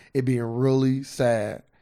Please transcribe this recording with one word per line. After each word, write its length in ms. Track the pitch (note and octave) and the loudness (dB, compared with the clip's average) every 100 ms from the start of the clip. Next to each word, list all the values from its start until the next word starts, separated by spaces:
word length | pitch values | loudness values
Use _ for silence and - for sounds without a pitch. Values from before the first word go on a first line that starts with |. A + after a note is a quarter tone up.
| - | -8
it 100 | C3+ | -4
being 180 | B2+ B2 | -2 -2
really 600 | A#2 A#2 C3+ C3 C3 C3+ | -2 0 2 4 2 0
sad. 600 | C#3 - B2 A2+ G#2 - - _ | -4 -2 0 2 -2 -8 -16 _